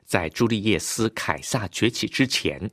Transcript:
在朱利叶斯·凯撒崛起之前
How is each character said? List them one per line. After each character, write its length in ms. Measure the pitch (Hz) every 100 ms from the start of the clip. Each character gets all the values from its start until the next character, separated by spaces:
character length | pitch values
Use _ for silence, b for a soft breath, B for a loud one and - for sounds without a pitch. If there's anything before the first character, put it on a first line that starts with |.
| -
在 240 | 95 80
朱 180 | - 117
利 140 | 110
叶 160 | 104 85
斯· 320 | - - 113
凯 280 | - - 78
撒 260 | - 123 101
崛 200 | - 110
起 180 | 117 104
之 200 | - 131
前 420 | - - 71 95